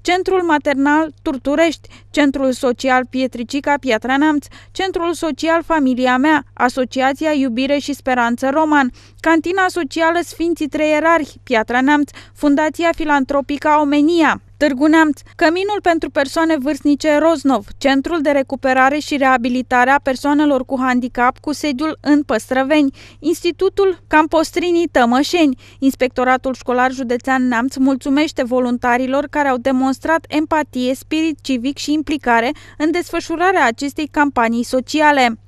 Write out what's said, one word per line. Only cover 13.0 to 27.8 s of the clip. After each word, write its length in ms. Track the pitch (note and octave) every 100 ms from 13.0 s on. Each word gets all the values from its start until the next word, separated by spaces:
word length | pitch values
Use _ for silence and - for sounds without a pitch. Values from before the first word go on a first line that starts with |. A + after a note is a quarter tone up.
| D#4 C#4+ C4+ C#4+ C4 C#4+ D#4 D4+
Omenia, 600 | D4 D4 D4 E4+ C#4+ D#3+ - -
Târgu 300 | D4 B3 D4+
Neamț, 340 | D#4+ D#4 C#4 - -
Căminul 420 | E4 F4 G4 G#4
pentru 280 | F4+ E4 D#4
Persoane 460 | D4+ C#4 - E4 D#4+
Vârstnice 640 | B3+ D4+ D4 C#4+ D#4 D4
Roznov, 480 | D#4 D#4+ C4+ A#3+ G3+ -
Centrul 420 | C#4 C#4 D4 E4+
de 100 | D4
Recuperare 680 | C#4+ C4+ C4 C4+ C4 C4 D4
și 180 | - D4
Reabilitare 720 | C4 C4 A#3+ B3 B3 B3+ B3
a 100 | C#4+
Persoanelor 640 | C#4 C4 C#4+ D4 D4+ C4+
cu 140 | B3+ C4+
Handicap 580 | C4 B3 B3 A#3+ B3 -
cu 140 | -
sediul 460 | D4 D4+ B3+ D#4 C#4
în 220 | - D4
Păstrăveni, 760 | D4 A3 - B3+ C4+ D4+ C#4 - - -
Institutul 800 | D4 E4 F4 D#4+ F#4+ - G4 E4+ -
Campostrinii 840 | D#4 D#4 D4+ D#4+ - F4 E4+ E4+
Tămășeni. 680 | - A#3 B3 D4 F4 D#4 - - -
Inspectoratul 760 | C4+ - B3 - B3+ B3+ C4+
Școlar 380 | B3+ - B3 B3+
Județean 560 | B3+ B3 A#3+ C4 C4 B3+
Neamț 280 | A#3+ B3+
mulțumește 680 | C4+